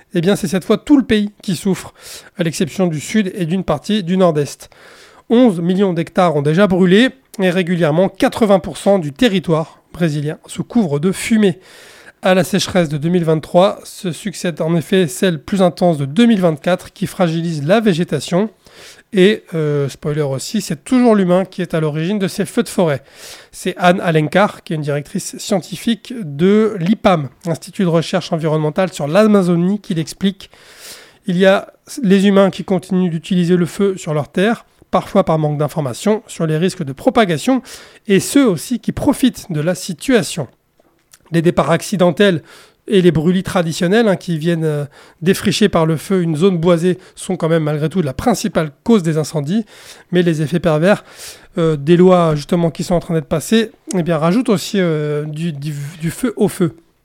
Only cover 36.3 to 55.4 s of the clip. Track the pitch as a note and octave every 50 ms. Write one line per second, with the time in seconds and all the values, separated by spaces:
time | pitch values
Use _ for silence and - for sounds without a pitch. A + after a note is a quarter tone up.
36.3 | - - E3 D#3 D#3 D#3 F3+ F#3 - - D#3+ C3+ B2+ - - C4 - A#3+ A3 E3+
37.3 | E3 C#3 - B3 C4+ A#3+ - - - - - - - - _ - G3 F#3 - -
38.3 | - C#4+ C4+ A3+ F3 C#3 - - B3 G#3+ - - - - - D4 A#3+ - C4+ B3
39.3 | - - - - E3 D3+ D3 F3 F3+ - - - E3 - - - B3+ G#3+ D3 -
40.3 | - E3 B2+ - _ _ _ _ _ _ _ _ _ _ _ _ _ - _ -
41.3 | D#3+ E3+ D#3+ F3 - - D3 C#3+ E3 D#3 - - G#3 E3 F3+ F3 - - G3+ G3+
42.3 | F3 C#3+ - - - - - _ _ _ - - A3 F#3+ F3 F3+ D3 D#3+ D3 F3+
43.3 | F3+ F#3+ F3+ - - F#3+ E3 E3 D3+ - F#3 E3+ G3+ A#3 A#3 G#3 F3+ - - F3
44.3 | E3+ D3+ D3+ F3 E3+ D#3+ D#3+ D#3 D3+ D3 C#3+ - _ - - - _ - D#3 F3+
45.3 | F#3+ - - G#3 - - G#3+ F#3+ - E3+ D#3+ D#3+ D#3+ C#3+ - - G3 F#3 F3 E3
46.3 | D#3 C#3+ F#3 G3+ F#3 E3+ D#3+ F3+ F3 D#3+ E3+ F#3 F3 - - - _ - - -
47.3 | F#3 D3+ E3+ D#3 E3 E3 D3+ D3 D#3 D3 D#3 D#3+ - F#3+ D#3 C3+ B2+ - - B3+
48.3 | G3 - - G3 - F#3 D#3+ D3 - _ - - A#3 G#3 D#3+ E3+ D3+ D#3 D3 -
49.3 | - D#3 C#3 C#3+ G3 A#3 G#3+ _ - - - - - - - - F3 F3+ F3 E3+
50.3 | D#3+ D3 D#3+ C3+ E3+ E3+ - F3 D3+ D3+ E3 F#3+ G#3 - - - - - - -
51.3 | - - - - - F3+ E3 D#3+ D#3 C#3+ C#3 D#3 F3 E3+ F3+ F#3 F3+ F3 E3+ D#3+
52.3 | D3+ D3 D3 - F#3 F3 E3+ E3 - - E3 - F3+ E3 - - E3 D#3+ C#3+ -
53.3 | E3+ D3+ - - A3+ A3+ A3 A3 - _ - - - F#3 D#3+ E3+ E3 D3 D#3+ E3+
54.3 | F3+ B3+ A#3+ B3 G3+ E3+ - - - G3 F3+ E3+ D#3 D3+ D3+ D3 D3 D3 D3+ D#3
55.3 | D3 D3+